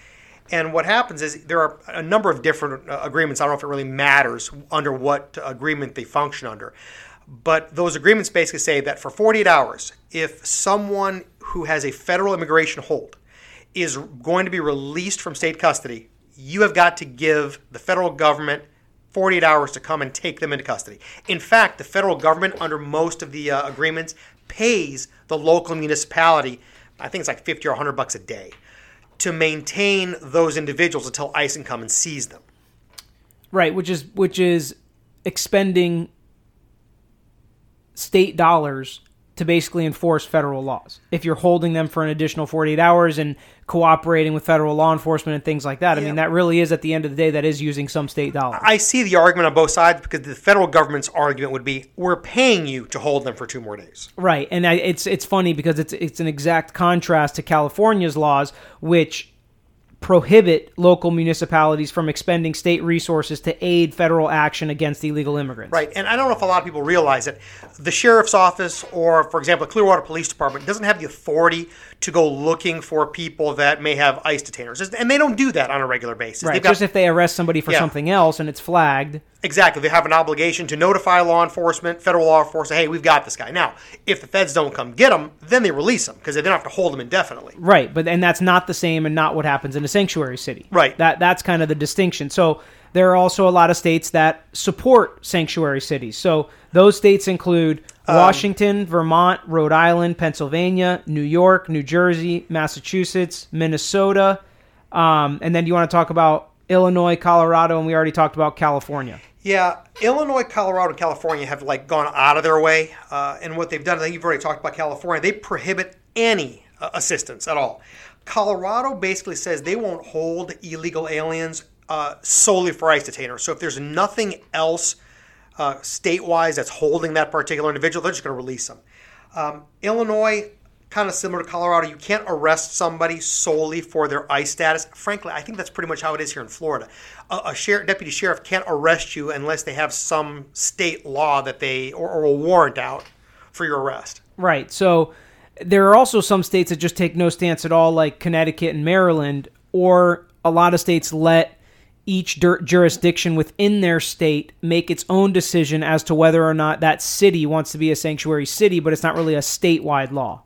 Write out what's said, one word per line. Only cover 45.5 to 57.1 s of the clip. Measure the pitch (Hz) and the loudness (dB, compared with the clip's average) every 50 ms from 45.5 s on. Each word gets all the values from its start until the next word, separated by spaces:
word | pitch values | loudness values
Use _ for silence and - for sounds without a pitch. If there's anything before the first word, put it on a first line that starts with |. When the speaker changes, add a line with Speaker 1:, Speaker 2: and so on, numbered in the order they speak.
| 151 143 139 | -4 -4 -6
Speaker 2:
like | 139 135 - | -8 -6 -2
that. | 180 175 156 | 0 0 0
I | 147 | 0
Speaker 1:
Yeah. | 143 | -2
Speaker 2:
mean, | 151 151 | -4 -2
that | 160 160 165 | -2 -2 0
really | 165 180 175 170 165 170 | 2 2 2 4 4 2
is, | 170 156 | 2 2
at | 170 - - | 0 -2 -2
the | 156 160 | -2 -2
end | 160 151 | -2 -4
of | 143 | -4
the | 139 | -2
day, | 156 160 160 | 0 0 0
that | 151 147 147 | 0 0 0
is | 156 147 139 | -2 -2 -2
using | 151 147 143 143 143 | -4 -6 -4 -4 -6
some | 139 - 156 143 | -6 -4 -6 -6
state | 135 - 147 143 139 139 | -4 -4 -6 -6 -4 -4
dollars. | 143 131 127 127 - | -4 -4 -4 -4 -2
Speaker 1:
I | - 220 - | 0 0 2
see | - - - - 254 | 2 0 0 0 0
the | 226 190 180 | 0 2 4
argument | 170 165 180 175 175 165 | 6 6 6 4 4 2
on | 156 139 | 2 4
both | 160 160 156 | 4 2 2
sides | - 180 165 170 170 143 | 4 4 4 4 4 2
because | - - - 147 | -4 -8 -10 -8
the | 131 147 123 | -8 -10 -14
federal | - - 196 202 196 180 | -2 2 4 4 4 4
government's | 151 151 165 151 139 147 139 - - | 4 4 2 2 2 -2 -6 -6 -4
argument | - 160 147 143 135 127 143 131 135 | -2 0 0 0 -2 -4 -6 -6 -6
would | 131 123 | -8 -6
be, | 139 135 131 - _ - | -6 -8 -8 -10 _ -12
"We're | - 180 180 175 175 | -6 -2 -2 -2 -2
paying | - - - 247 262 254 214 175 156 | -4 -6 0 2 4 4 2 2 0
you | 139 131 127 107 | -6 -8 -8 -10
to | - - 127 | -10 -10 -6
hold | - 151 143 139 139 | -2 -2 -2 -2 -2
them | 127 107 | -6 -8
for | - 123 | -10 -12
two | - - 127 | -12 -12 -12
more | 113 107 104 | -12 -12 -14
days." | 101 90 - _ - - - - | -14 -16 -20 _ -20 -20 -18 -10
Speaker 2:
Right, | 185 185 180 156 143 143 - | -2 2 2 2 2 -2 -4
and | 175 175 175 | -2 0 2
I, | 170 170 | 2 2
it's, | 175 - 185 165 - - | 2 0 -2 -4 -4 -4
it's | 190 196 190 - | -4 -4 -4 -2
funny | - 196 190 180 175 160 | -2 0 0 0 0 -2
because | 147 147 170 151 156 | 0 -2 -2 -2 -2
it's, | 156 - 160 | -4 -6 -6
it's | - 170 151 - - | -8 -8 -8 -6 -6
an | 165 | -6
exact | 156 147 139 143 170 170 160 - - - | -6 -6 -4 -2 0 0 0 -2 -4 -6
contrast | - 180 175 175 170 - - | -2 0 2 2 0 0 2